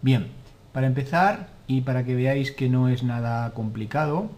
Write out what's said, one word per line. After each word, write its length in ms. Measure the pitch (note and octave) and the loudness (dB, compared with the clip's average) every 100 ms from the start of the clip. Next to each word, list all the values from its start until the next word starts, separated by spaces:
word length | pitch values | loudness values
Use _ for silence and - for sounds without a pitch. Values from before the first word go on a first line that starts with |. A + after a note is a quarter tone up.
Bien, 260 | B2+ B2+ E2+ - - - - | 4 2 2 -10 -20 -20 -12
para 120 | C3 C3 | -2 0
empezar 600 | B2+ C3 E3+ F#3+ A3+ F#3+ - - | 0 0 2 4 2 -6 -18 -2
y 140 | C3 | -2
para 240 | B2+ B2+ | 0 -2
que 100 | B2 | 0
veáis 380 | B2+ B2+ C#3 C3 | 0 2 2 -2
que 160 | - C3 | -2 0
no 200 | B2+ B2+ | 4 2
es 140 | B2 | 2
nada 480 | B2 A#2+ A#2 A#2 A#2 | 0 -2 -2 -2 -4
complicado, 760 | A#2 A2 A2 G#2+ - D3+ D3+ G#3+ | -4 -6 -6 -4 -2 0 -2 -4